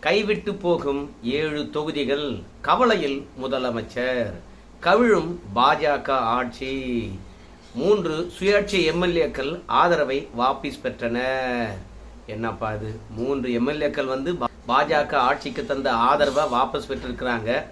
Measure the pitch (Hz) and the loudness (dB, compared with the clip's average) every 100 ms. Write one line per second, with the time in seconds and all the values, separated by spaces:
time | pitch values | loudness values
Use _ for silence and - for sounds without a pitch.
0 | 147 196 208 202 196 180 175 170 143 139 | 2 2 2 0 -2 -4 2 2 2 -2
1 | 143 - 117 139 156 151 147 147 151 143 | -4 -8 -4 -2 0 -2 -4 -4 -4 -2
2 | 131 143 147 107 - - - 185 247 208 | 0 0 -2 -6 -10 -10 0 4 4 4
3 | 147 139 139 - 127 131 127 117 107 - | 0 -4 -8 -10 -4 -2 -2 -4 -6 -4
4 | 127 127 107 90 - - - - 165 202 | -2 0 -2 -6 -14 -20 -20 -6 2 4
5 | 240 202 160 175 107 101 131 151 151 143 | 6 4 2 -6 -4 2 4 4 2 0
6 | - 135 117 123 123 117 131 135 127 120 | 2 0 2 0 -2 -6 -6 -6 -2 -2
7 | 101 95 - - - - - - - 208 | -4 -8 -12 -18 -20 -20 -12 -2 4 4
8 | 170 156 175 - 185 202 196 196 160 165 | 4 -2 -4 -2 2 4 4 2 2 2
9 | 180 165 147 - 135 175 - 123 170 170 | 2 2 0 0 -4 -6 0 4 6 4
10 | 135 135 - 117 127 135 147 131 131 117 | 2 0 -4 0 0 0 -4 -6 -8 -4
11 | 120 120 127 131 131 123 113 98 - - | -4 -2 -2 -2 -2 -2 -4 -6 -12 -18
12 | - - - 110 113 98 110 107 107 107 | -18 -18 -12 -6 -6 -4 -4 -4 -8 -10
13 | - 110 123 139 123 120 123 151 147 147 | -12 -6 -2 -2 0 0 0 0 -2 -2
14 | 135 131 139 180 120 - - 127 147 151 | -2 -2 -2 -2 -4 -6 0 2 4 2
15 | 147 147 127 143 147 123 139 139 135 117 | 2 2 2 2 -2 -6 -4 -2 0 2
16 | 120 147 143 135 151 120 127 147 135 131 | 4 4 4 2 2 2 0 -2 -6 -8
17 | 127 120 127 117 110 131 - | -6 -6 -2 -2 0 -2 -2